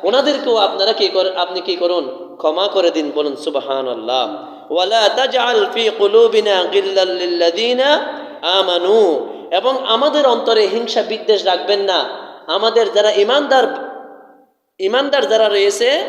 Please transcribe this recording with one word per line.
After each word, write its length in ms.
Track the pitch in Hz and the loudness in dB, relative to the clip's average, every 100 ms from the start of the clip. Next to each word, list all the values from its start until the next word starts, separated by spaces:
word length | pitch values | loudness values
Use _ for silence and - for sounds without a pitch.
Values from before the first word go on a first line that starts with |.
ওনাদেরকেও 520 | 175 247 285 277 254 226 | 2 2 2 0 0 2
আপনারা 380 | 196 - 220 | 0 0 -2
কি 140 | 220 196 | 0 0
কর-, 260 | 185 185 185 | 0 -2 -2
আপনি 260 | 175 185 | -4 -4
কি 140 | 180 175 | -6 -2
করুন, 600 | 180 180 135 - - - | 0 0 -4 -10 -16 -4
ক্ষমা 300 | 160 165 202 | -2 0 0
করে 240 | 196 175 | 2 2
দিন। 200 | 160 147 143 | 0 -4 -2
বলুন 200 | 147 135 | -4 -4
সুবহানাল্লাহ। 1080 | - 143 135 135 131 117 113 127 113 101 - - - | -6 -6 -4 -4 -4 -6 -4 -2 -2 -6 -14 -18 -6
ওয়ালা 360 | 165 185 226 208 | -2 0 2 2
তাজআল 560 | - 262 247 240 233 196 | 2 0 0 2 2 0
ফী 160 | 220 226 214 | 0 -2 2
কুলূবিনা 680 | 202 214 233 220 214 190 | 4 6 6 4 2 0
গিল্লাল 480 | 180 190 196 190 185 | 2 0 0 0 0
লিল্লাযীনা 1000 | 185 180 175 170 170 233 247 269 302 - - - - | -2 -2 0 0 0 -2 2 2 2 -2 -10 -12 -8
আমানু, 880 | 165 185 185 175 180 220 202 143 117 - - | 0 0 2 0 2 4 4 2 -4 -12 -4
এবং 260 | 175 226 262 | -2 0 -2
আমাদের 480 | - 226 285 294 277 | -2 0 2 2 2
অন্তরে 420 | 233 - 226 202 | 2 2 2 2
হিংসা 340 | 214 233 247 | 0 -2 -2
বিদ্বেষ 440 | - 180 - 202 180 | -2 -4 0 0 2
রাখবেন 340 | 175 175 202 | -2 0 -2
না। 300 | 196 175 127 - - - - | 0 0 -2 -8 -14 -18 -6
আমাদের 460 | 175 226 226 214 | 0 2 2 2
যারা 200 | 208 214 | 2 2
ঈমানদার, 760 | 202 208 269 285 262 226 - - - - - - - _ _ _ _ | 2 2 2 2 2 2 -2 -10 -14 -18 -20 -20 -20 _ _ _ _
ঈমানদার 480 | 190 240 277 277 220 | -2 0 0 0 0
যারা 220 | 220 214 | 2 2
রয়েছে 540 | 202 202 202 240 302 | 2 0 2 0 0